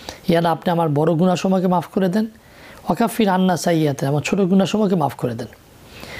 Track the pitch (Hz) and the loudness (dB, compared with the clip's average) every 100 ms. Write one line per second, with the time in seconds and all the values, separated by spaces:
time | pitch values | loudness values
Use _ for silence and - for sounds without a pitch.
0 | - - - 170 170 160 - 170 165 143 | -18 -10 0 2 2 0 -2 0 0 2
1 | 160 160 185 180 185 190 180 180 - 208 | 2 2 2 2 0 0 2 0 -2 -2
2 | 185 208 220 - - - - - - 175 | 0 0 -4 -8 -20 -20 -20 -12 -4 0
3 | 233 - 208 185 185 170 180 165 151 131 | 0 0 2 2 2 2 0 2 0 0
4 | 139 147 - 190 185 190 180 208 208 185 | -2 -2 -2 0 2 2 2 0 0 0
5 | 139 - 127 113 113 - - - - - | -2 -4 -6 -6 -10 -16 -20 -20 -20 -20
6 | - - | -16 -16